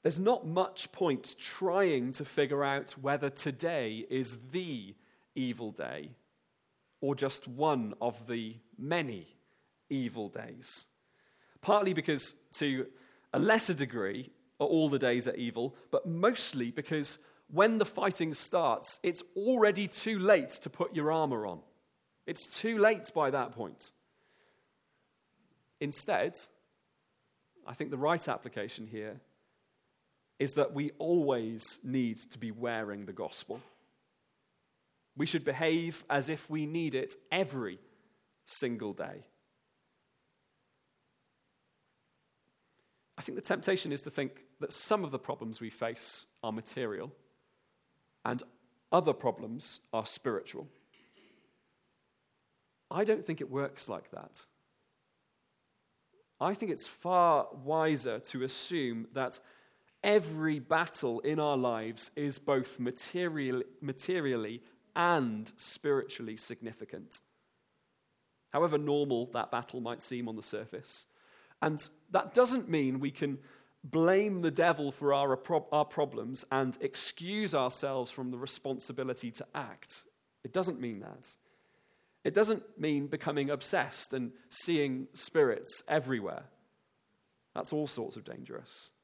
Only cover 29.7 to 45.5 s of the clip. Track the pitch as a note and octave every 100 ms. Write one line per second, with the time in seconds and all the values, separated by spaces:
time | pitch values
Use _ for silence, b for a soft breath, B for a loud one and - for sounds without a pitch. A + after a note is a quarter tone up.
29.7 | _ _ _ _ _ _ _ C#3 C#3 C#3+
30.7 | D3 D3+ - D#3 F3 C#3+ B2 A2+ A2+ -
31.7 | - C3 C3 A#2+ A2+ - B2 A2+ A2 A#2+
32.7 | A#2 G#2+ G2+ G2+ F#2 F2+ - - A2+ -
33.7 | _ _ _ _ _ _ _ _ _ _
34.7 | _ _ _ _ - D#3 E3 C#3+ C3 D#3+
35.7 | E3 E3+ D#3+ - C#3+ C3+ D#3 - D#3 D3+
36.7 | D#3+ D#3+ C3 - - _ F3 G3 C3+ G#2+
37.7 | F2+ - b b b b _ - - C3
38.7 | A#2 G#2+ F#2+ D#2+ G2 - _ _ _ _
39.7 | _ _ _ _ _ _ _ _ _ _
40.7 | _ _ _ _ _ _ _ _ _ _
41.7 | _ _ _ _ _ _ _ _ _ _
42.7 | _ _ _ _ - - - - D#3+ -
43.7 | F#3 E3 C#3+ - - C3+ - - _ D3
44.7 | - - G#3+ E3 C3+ - B2+ A#2+